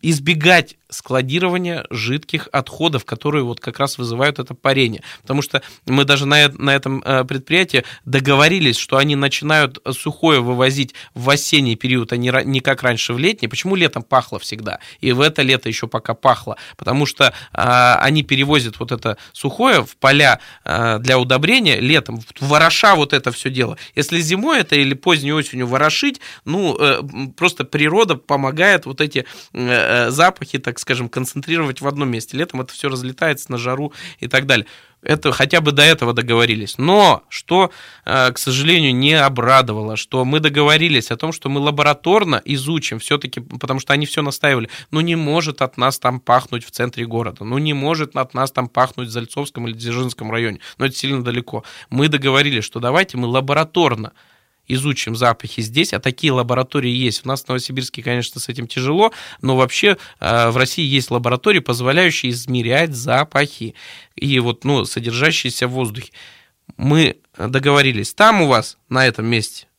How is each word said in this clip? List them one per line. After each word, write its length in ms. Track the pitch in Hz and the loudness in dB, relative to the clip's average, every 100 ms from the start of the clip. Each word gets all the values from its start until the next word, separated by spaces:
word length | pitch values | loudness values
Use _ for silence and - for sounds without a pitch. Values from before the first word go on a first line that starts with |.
избегать 720 | 160 156 139 165 156 175 - - _ | -2 -2 -2 0 4 4 2 -12 _
складирования 920 | - - 131 131 156 180 180 180 165 - | -18 -4 -2 0 -2 0 -2 -4 -8 -8
жидких 580 | 120 110 139 - 160 - | -8 -4 -6 -4 -8 -4
отходов, 520 | 135 131 - 165 139 | -4 -4 -2 -2 -2
которые 400 | - 113 147 147 | -6 -6 -2 -2
вот 160 | 123 117 | -2 -6
как 180 | - 113 | -10 -4
раз 200 | 139 - | -4 -4
вызывают 400 | 123 117 139 143 | -6 0 0 -2
это 160 | 127 | -10
парение. 480 | 123 139 135 123 110 - - | -4 0 2 2 0 -12 -20
Потому 200 | - 139 | -4 -4
что 200 | 139 135 - - - | -2 -4 -6 -18 -2
мы 180 | 131 | 2
даже 220 | 139 139 139 | 4 2 4
на 180 | 147 | 4
эт-, 120 | 147 - | 4 2
на 160 | 139 | 0
этом, 280 | 139 135 135 | 0 0 -6
э, 200 | - 131 | 0 0
предприятии 600 | 127 135 - 165 185 - - - | 0 -6 -2 0 2 0 -2 -14
договорились, 720 | - 135 135 139 151 190 143 117 | -2 0 4 6 6 4 2 0
что 200 | - 135 | 0 2
они 200 | 143 143 | 2 0
начинают 640 | 139 - 147 156 139 127 - | 0 -2 0 2 2 -2 -10
сухое 480 | 127 - - 160 143 | -8 -8 -2 4 4
вывозить 540 | 120 123 131 135 131 - - | 2 2 2 2 -6 -8 -18
в 140 | - 123 | -6 0
осенний 460 | 143 - 151 131 113 | 0 2 2 2 -2
период, 360 | 123 127 113 | 0 -2 0
а 40 | 120 | -2
не 140 | 123 | 0
ра-, 140 | 127 | 0
не 160 | - 135 | 0 -2
как 220 | 127 131 | 0 0
раньше 300 | 127 117 - | 0 -2 -4
в 40 | 120 | -2
летний. 300 | 165 220 117 | -2 -2 -6
Почему 260 | - - 190 | -6 -4 0
летом 260 | 165 - | 0 -2
пахло 360 | 113 135 - 101 | 0 0 0 -10
всегда? 400 | - 107 107 - - - | -10 -10 -10 -12 -14 -6
И 120 | 131 | -2
в 80 | 123 | 2
это 220 | 151 156 | 2 2
лето 260 | 131 131 - | 0 0 -2
ещё 180 | 113 117 | -6 -6
пока 260 | 123 - | -8 -6
пахло. 420 | - 135 117 - 104 - - | 0 2 2 -2 -12 -14 -12
Потому 300 | - 135 147 | -4 -2 -2
что, 260 | - 135 - - | 2 0 0 -12
а, 460 | - 123 123 123 123 | -2 2 4 6 4
они 200 | 131 156 | 4 2
перевозят 560 | 143 135 139 147 117 - | 0 0 2 2 0 -8
вот 140 | 120 | -8
это 240 | 120 117 104 - | -4 -4 -6 -10
сухое 500 | - 143 - 254 196 | -8 -8 0 2 4
в 120 | 113 - | 2 0
поля, 440 | 135 143 143 117 - - | 2 6 4 4 -2 -14
а, 340 | - 82 117 110 | -6 -2 0 0
для 200 | 123 131 | 2 2
удобрения 600 | 123 131 156 254 202 123 | 4 2 2 2 2 2
летом, 400 | 127 156 - 113 | 2 2 0 -12
в-, 40 | 110 - | -12 -8
вороша 540 | 139 147 165 165 214 185 | 0 4 4 4 4 4
вот 160 | 143 | 4
это 180 | 143 127 | 0 -2
всё 180 | 117 131 | -6 -6
дело. 260 | 131 117 - - - | -2 -4 -4 -10 -6
Если 240 | 143 170 | -2 -2
зимой 400 | 156 185 269 294 | 0 -2 0 0
это 160 | 175 147 | 2 2
или 180 | 139 | 2
поздней 380 | 135 - 160 139 | 0 2 0 2
осенью 340 | 156 143 127 123 | -2 -4 -4 -2
ворошить, 540 | 127 - - 285 269 - - | 2 2 2 -2 -4 -16 -16
ну, 320 | - 170 185 - | -6 -2 -2 2
э, 200 | 147 - | 2 2
м, 320 | 139 - 131 | -4 -10 -12
просто 320 | - 175 - | -2 -2 -2
природа 520 | - 151 151 180 220 143 | -4 0 2 2 2 0
помогает 680 | - 139 135 151 185 185 - | -2 -2 -2 2 4 4 0
вот 140 | 131 | -6
эти, 240 | 151 139 123 - - | -2 -2 -6 -14 -16
э, 540 | - 123 123 65 120 120 | -6 0 2 4 2 2
э, 20 | |
запахи, 480 | 135 175 - 143 139 | 4 2 2 -8 -6
так 200 | 127 120 | -6 -8
скажем, 300 | - 123 120 | -4 -4 -4
концентрировать 720 | - 127 - 135 165 151 131 | -6 -8 -8 -4 -2 -2 -4
в 60 | 139 | -6
одном 240 | 143 139 | -4 -4
месте. 260 | 113 - 131 | -4 -6 -6
Летом 240 | 170 127 | -6 -6
это 120 | 127 | -10
всё 160 | - 143 | -8 -6
разлетается 600 | 131 127 131 165 143 - | -6 -8 -4 -2 -2 -6
на 60 | 123 | -6
жару 340 | 120 131 147 - - - | -4 -4 -6 -10 -18 -12
и 80 | 123 | -2
так 180 | 131 139 | -2 2
далее. 200 | 123 - - _ _ | 0 0 -14 _ _
Это 300 | - 151 151 | -2 0 0
хотя 280 | - 135 175 | 0 2 2
бы 120 | 151 | 2
до 100 | 143 | 4
этого 300 | 147 160 120 | 6 6 2
договорились. 640 | 120 120 117 117 110 101 - | -2 0 2 2 0 -6 -4
Но 440 | 139 202 196 123 _ | 2 6 6 4 _
что, 420 | - - 175 185 - - - | -16 -2 2 2 -2 -20 -16
э, 260 | - 131 127 | -4 2 2
к 60 | - | 0
сожалению, 560 | - 131 147 175 147 | -4 -2 2 2 2
не 200 | 123 139 | 2 4
обрадовало, 840 | 156 139 123 117 135 123 107 110 110 | 4 2 2 4 4 4 -2 -6 -6
что 280 | - 131 | -4 -2
мы 140 | 127 151 | 0 0
договорились 720 | 151 143 147 156 170 139 107 | 0 2 4 4 4 0 -2
о 60 | 117 | -6
том, 160 | 156 | -6
что 160 | - 139 | -6 -4
мы 120 | 139 | -2
лабораторно 800 | 143 147 147 143 - 202 190 123 | -2 2 2 2 2 2 2 -2
изучим 540 | - 139 135 160 - 113 | -2 -4 -2 -4 -4 -8
всё-таки, 400 | - 147 123 - | -4 -4 -4 -12
потому 400 | 117 123 131 131 | -14 -12 -6 -6
что 120 | - | -2
они 120 | 139 147 | -2 -2
всё 160 | - | -4
настаивали. 460 | 147 - 147 131 113 - - | -6 -2 0 0 -2 -12 -6
«Ну, 80 | 151 | -4
не 160 | 170 165 | -2 -2
может 440 | 156 160 156 143 | 0 -2 -2 -4
от 140 | 127 - | -6 0
нас 220 | 127 131 | -2 0
там 220 | 127 123 | -4 -4
пахнуть 440 | - 123 - 120 | 2 0 2 -10
в 60 | - | -10
центре 340 | - 127 120 117 | -6 -6 -4 -6
города, 380 | 113 113 - | -4 -6 -8
ну, 140 | 101 131 | -6 -4
не 140 | 151 | -2
может 420 | 143 139 165 151 135 | -2 -2 -2 -4 -4
от 180 | 127 | -6
нас 180 | 127 131 | -4 -4
там 160 | - 123 | -2 -4
пахнуть 400 | - 127 - 123 | 0 0 -2 -8
в 20 | |
Зальцовском 540 | 117 117 - 143 - 120 | -8 -8 -8 -8 -8 -10
или 80 | |
Дзержинском 560 | 113 117 120 127 117 110 | -8 -6 -4 -4 -6 -6
районе, 300 | 113 117 98 - - | -2 -2 -4 -14 -4
но 80 | 135 | -4
это 80 | |
сильно 280 | 131 135 139 | -2 -4 -2
далеко». 400 | 123 120 120 117 - - - | -2 -4 -6 -10 -12 -20 -6
Мы 160 | 123 151 | 0 2
договорились, 560 | 147 135 135 143 127 | 2 2 2 2 0
что 140 | 107 - | -4 -4
давайте 360 | 120 151 190 127 | 0 0 0 -2
мы 80 | 120 | 0
лабораторно 840 | 131 135 143 160 - 156 117 110 _ _ _ _ _ _ | 0 0 0 0 2 2 0 -8 _ _ _ _ _ _
изучим 480 | 127 143 127 - 113 | -4 -2 -4 -4 0
запахи 440 | 123 117 - - | 0 0 -6 -8
здесь, 320 | 110 123 185 | -4 -2 -2
а 60 | 190 | -2
такие 340 | - 127 156 | -4 -2 0
лаборатории 560 | 131 120 127 127 147 123 | 0 0 -2 0 -2 -2
есть. 360 | 123 127 104 123 | -2 -2 -4 -6
У 20 | |
нас 140 | 135 | -8
в 60 | - | -4
Новосибирске, 520 | 127 - 131 127 - | -6 -6 -8 -8 -10
конечно, 400 | 123 123 117 - | -4 -4 -4 -8
с 80 | - | -10
этим 200 | 123 117 | -10 -8
тяжело, 420 | - 127 165 220 - - - | -4 -2 2 2 0 -18 -8
но 140 | 127 131 | 0 2
вообще, 400 | 127 - 202 190 - - | 2 2 2 2 -4 -8
э, 300 | 82 117 117 | -2 2 2
в 60 | 117 | 2
России 300 | 127 - 151 | 0 0 0
есть 240 | 135 120 | 0 0
лаборатории, 480 | 120 120 123 - 196 | -2 0 0 2 0
позволяющие 720 | - 120 123 147 180 151 127 | 0 -2 0 2 2 0 -4
измерять 640 | 120 120 127 117 131 165 | -6 -4 -4 0 0 0
запахи 800 | 131 127 123 151 139 143 - 113 - - - - | -4 -2 0 0 -2 -2 -6 -14 -14 -20 -20 -20
и 240 | - 143 131 | -8 -2 0
вот, 260 | 120 117 | 0 -2
ну, 200 | 135 139 | 0 0
содержащиеся 840 | - - 117 117 147 156 127 - 127 | -2 -6 -6 -2 -2 0 -4 -4 -4
в 60 | |
воздухе. 400 | 127 120 104 - - - - _ _ _ - | -2 -4 -6 -16 -20 -20 -20 _ _ _ -4
Мы 400 | 135 151 151 - _ - | 2 4 4 0 _ -8
договорились, 800 | 107 131 135 143 139 113 95 | -4 0 2 4 4 0 -6
там 280 | - 214 214 | 4 4 6
у 40 | 156 | 4
вас, 320 | 123 107 - _ | 2 0 -12 _
на 160 | 127 | 2
этом 220 | 131 113 113 | 2 2 -2
месте 400 | 117 107 - - | -2 -2 -10 -20